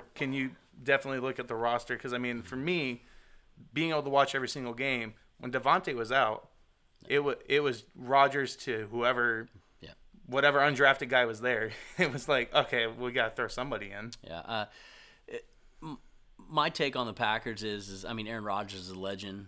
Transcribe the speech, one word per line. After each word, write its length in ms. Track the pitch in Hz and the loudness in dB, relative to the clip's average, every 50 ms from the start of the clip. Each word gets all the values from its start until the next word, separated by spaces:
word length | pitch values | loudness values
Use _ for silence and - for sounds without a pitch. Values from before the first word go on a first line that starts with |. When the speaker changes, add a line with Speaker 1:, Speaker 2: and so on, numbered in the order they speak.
| - - _ | -6 -12 _
Speaker 1:
can 160 | - 147 131 | -6 -4 -2
you 200 | 135 139 131 131 - - _ _ _ - | -2 -2 -4 -4 -6 -12 _ _ _ -6
definitely 380 | 127 139 139 135 - 139 135 127 | 0 2 2 2 2 -2 -4 -2
look 200 | 123 135 127 - | -2 -4 -4 -6
at 80 | 123 120 | -6 -6
the 60 | 120 | -4
roster? 420 | 113 117 117 120 117 - - 123 | -2 0 0 0 0 -2 -4 -6
'Cause, 160 | 110 - 131 123 | -6 -4 -4 -4
I 60 | 123 | -4
mean, 220 | 123 123 120 117 | -2 -4 -4 -6
for 140 | - - 131 | -8 -8 -8
me, 480 | 131 139 170 180 170 143 127 120 120 - - - - - - - - _ _ _ - - - - | -6 -2 -2 -2 -2 -2 -4 -6 -8 -12 -18 -20 -20 -20 -20 -20 -20 _ _ _ -20 -20 -8 -4
being 160 | 143 160 165 | -2 0 0
able 140 | 160 147 139 | 0 0 0
to 60 | 139 | 4
watch 240 | 139 139 139 135 - | 4 6 6 4 2
every 140 | 135 127 | -2 -4
single 260 | 117 - 143 127 120 117 | -4 -4 -6 -8 -6 -6
game, 420 | 117 135 135 131 120 113 110 110 - _ _ _ - | -4 -2 -2 -2 -2 -4 -6 -10 -14 _ _ _ -12
when 120 | - 127 | -8 -4
Davante 420 | 123 131 117 135 165 185 180 180 139 | -4 0 2 4 4 4 2 -2 -4
was 160 | 117 113 110 | -4 -2 2
out, 380 | 127 139 123 107 110 - - - _ - _ _ _ _ _ _ _ - - - | 4 4 4 4 2 -2 -8 -14 _ -20 _ _ _ _ _ _ _ -18 -4 0
it 100 | 135 143 | 0 2
wa-, 160 | 143 143 123 - - | 2 2 -2 -2 -2
it 120 | - 139 147 | 0 2 2
was 220 | 147 139 123 110 - - _ | 2 2 -2 -4 -8 -16 _
Rodgers 600 | - 127 123 135 135 139 139 135 143 135 120 - | -12 -2 4 6 6 8 6 4 2 -2 -2 -4
to 300 | - - 139 117 110 107 98 | -6 -6 -4 -4 -4 -4 -6
whoever, 580 | 113 117 120 123 127 120 120 120 113 110 117 - - 95 - _ _ _ | -2 0 2 2 4 4 2 2 2 0 -4 -8 -14 -20 -20 _ _ _
Speaker 2:
Yeah. 120 | - 76 - - - - - - - | -20 -20 -20 -20 -20 -20 -20 -20 -10
Speaker 1:
whatever 320 | - 123 135 139 147 143 143 | -2 2 4 6 6 6 6
undrafted 500 | 139 147 143 123 143 135 135 - 143 123 | 6 4 6 6 6 6 6 6 2 2
guy 160 | 131 127 123 | 4 4 4
was 160 | 113 110 104 | 2 0 -2
there. 300 | 117 127 123 110 110 110 110 - - | 0 0 0 0 -2 -4 -6 -10 -14
<laughs> 120 | - - | -10 -2
It 160 | - 180 147 123 | 0 0 0 0
was 160 | 139 - - | -2 0 2
like, 240 | 143 127 120 - - | 2 2 2 2 2
"Okay, 340 | 156 135 - - 123 117 | 2 2 2 0 0 0
we 240 | 113 113 117 123 123 | -2 -2 -4 -6 -2
gotta 240 | 120 131 117 110 - | 0 0 0 0 0
throw 140 | - 120 104 | -4 -4 -4
somebody 420 | - 120 127 143 120 104 101 98 | -4 -6 -4 -4 -4 -6 -6 -10
in." 200 | 98 101 107 117 120 - - | -10 -12 -12 -12 -14 -14 -12
Speaker 2:
Yeah. 160 | - 82 85 | -12 -12 -12
Uh, 260 | - - 113 107 104 - - - - - - - - - - _ _ | -8 -6 -4 -4 -6 -6 -10 -18 -20 -20 -20 -20 -20 -20 -20 _ _
it, 180 | - - 120 - - - - - - _ - | -14 -12 -12 -12 -16 -20 -20 -20 -20 _ -16
m-, 180 | 156 156 139 - - - - - - - - - - - | -14 -14 -14 -14 -16 -20 -20 -20 -20 -20 -20 -20 -16 -2
my 200 | 156 156 147 160 | 0 2 2 2
take 260 | 156 - 156 139 120 | 2 0 0 0 0
on 120 | 127 123 | -2 -4
the 60 | 113 101 | -4 -2
Packers 500 | - 120 107 110 113 - 120 113 104 110 | 0 0 0 0 0 -2 -6 -6 -6 -4
is, 240 | 107 104 104 98 101 | -4 -4 -6 -6 -10
is, 140 | 98 95 95 | -10 -10 -8
I 80 | - 117 | -8 -6
mean, 140 | 113 107 | -6 -6
Aaron 160 | 107 113 113 104 | -6 -6 -6 -4
Rodgers 380 | 104 98 101 104 95 98 95 | -4 -2 -4 -4 -6 -10 -12
is 80 | 90 92 | -12 -12
a 100 | 92 92 | -10 -8
legend. 480 | 95 95 101 95 104 101 95 101 101 | -6 -6 -6 -6 -8 -10 -10 -12 -14